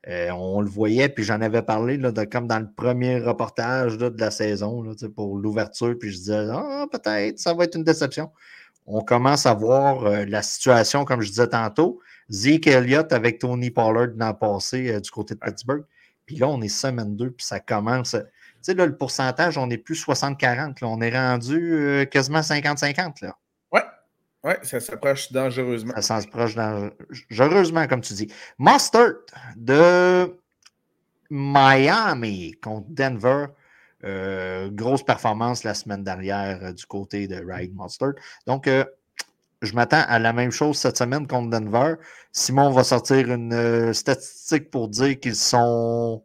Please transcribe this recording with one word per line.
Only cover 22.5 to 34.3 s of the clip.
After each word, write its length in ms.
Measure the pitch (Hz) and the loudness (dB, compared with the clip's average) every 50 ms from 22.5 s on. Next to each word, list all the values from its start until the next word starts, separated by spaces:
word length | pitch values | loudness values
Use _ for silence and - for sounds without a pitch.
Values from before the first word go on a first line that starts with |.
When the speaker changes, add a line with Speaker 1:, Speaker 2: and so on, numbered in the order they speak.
| 156 147 143 151 147 139 | -2 0 0 -2 -2 0
Speaker 1:
cinquante, 420 | - 143 139 165 185 170 143 - | -2 -2 -2 -2 -6 -6 -8 -12
là. 160 | 101 92 - _ _ _ _ _ _ _ | -14 -14 -14 _ _ _ _ _ _ _
Speaker 2:
Ouais. 120 | - 208 - - - _ _ _ _ _ _ _ _ _ - | 0 0 0 0 -12 _ _ _ _ _ _ _ _ _ -4
Ouais, 160 | - - - - | -2 -2 -2 -4
ça 180 | - - 123 | -6 -6 -6
s'approche 500 | - - - - - 143 135 135 - - | -6 -6 -12 -4 -2 -2 0 0 -4 -6
dangereusement. 640 | 127 131 131 131 120 127 127 123 120 117 110 120 127 110 | -4 -2 -2 -2 -2 -4 -4 -4 -4 -4 -6 -8 -6 -4
Speaker 1:
Ça 180 | 101 - 110 110 | -2 -2 -2 -2
s'approche 340 | 98 - - 120 117 113 107 | -4 -6 -4 -2 -2 -2 -2
dangereusement, 1300 | 113 110 107 107 104 101 104 - _ - _ - - _ _ 113 107 131 151 170 202 185 160 165 165 156 | -2 -4 -2 -2 -4 -6 -6 -10 _ -20 _ -18 -20 _ _ 2 4 4 6 6 4 4 4 2 0 0
comme 140 | 135 135 123 | 0 -2 -4
tu 120 | 117 - 104 | -4 -8 -8
dis. 160 | 95 107 104 - - - - _ | -8 -8 -8 -10 -20 -20 -20 _
Mostert 560 | - 127 180 254 277 - - - 226 240 208 - - _ - - - - - - | 2 6 6 6 6 4 4 6 6 6 6 4 -4 _ -20 -20 -20 -20 -20 -18
de 840 | 117 117 117 135 147 170 175 180 180 180 180 180 180 180 180 180 _ _ _ _ _ _ _ _ _ _ _ _ _ _ _ _ _ _ _ | -8 0 4 6 8 8 8 8 6 6 6 4 4 2 0 -4 _ _ _ _ _ _ _ _ _ _ _ _ _ _ _ _ _ _ _
Miami 1200 | 151 139 139 139 139 143 135 135 135 135 135 147 185 226 220 202 160 123 117 110 98 92 87 80 - _ | -6 -4 -2 2 6 8 8 8 8 8 6 6 4 4 2 0 0 0 -2 -4 -4 -6 -8 -12 -14 _
contre 260 | - 110 110 110 101 107 | -12 -10 -10 -10 -12 -12
Denver. 560 | 165 147 139 135 127 107 101 123 135 143 143 139 143 _ _ _ _ _ _ _ _ _ - | -2 -2 -2 0 0 0 2 2 2 2 -2 -6 -10 _ _ _ _ _ _ _ _ _ -12
Euh, 640 | 98 98 95 95 98 | -10 -8 -6 -6 -6